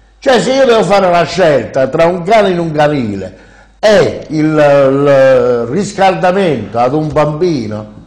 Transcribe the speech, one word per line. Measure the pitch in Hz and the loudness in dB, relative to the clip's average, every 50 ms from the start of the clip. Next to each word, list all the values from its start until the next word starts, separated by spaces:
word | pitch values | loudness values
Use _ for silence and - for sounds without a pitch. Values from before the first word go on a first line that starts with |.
| _ _ _ _ | _ _ _ _
Cioè, | - 269 254 220 | -2 0 0 0
se | 170 226 262 | 0 0 0
io | 269 269 | 2 4
devo | 240 233 220 196 | 4 4 2 2
fare | 165 202 196 190 180 | 2 2 2 2 2
la | 170 170 165 | 2 2 0
scelta | 131 - 165 185 160 143 127 107 - - 139 131 127 | -2 0 0 2 2 2 0 -2 -2 -2 -2 -2 -2
tra | 147 160 165 | 0 0 0
un | 170 185 185 165 | 0 0 -2 -2
cane | 185 226 220 202 196 | 0 2 2 2 2
in | 180 175 | 0 -2
un | 170 165 | -4 -4
canile | 151 151 151 147 151 139 120 104 101 98 92 92 - - - - - - - _ _ - | -2 0 0 0 0 -2 -4 -4 -6 -8 -10 -12 -14 -18 -20 -20 -20 -20 -20 _ _ -2
e | - 220 208 185 143 117 - - - - | 0 2 2 4 2 0 -2 -8 -12 -8
il, | 147 156 151 | -4 -2 -2
il | 156 156 151 147 143 143 143 139 135 135 139 143 143 139 135 135 135 131 127 120 123 123 120 117 113 | -2 0 2 2 4 4 4 2 2 0 0 2 2 4 4 4 4 4 2 2 0 0 -2 -4 -4
riscaldamento | 135 196 196 202 - 185 190 190 175 165 170 180 180 202 196 170 139 117 101 95 - 117 | -4 -6 -6 -6 -4 0 0 0 0 0 -2 -2 0 0 0 -2 -2 -4 -6 -6 -4 -2
ad | 123 131 139 | -2 0 0
un | 156 156 151 | -2 -4 -2
bambino | 139 151 147 147 151 151 180 180 160 131 110 104 107 107 107 107 - - - | -2 -2 -2 -2 -2 -2 -2 -2 -2 -4 -6 -8 -10 -10 -12 -14 -18 -20 -20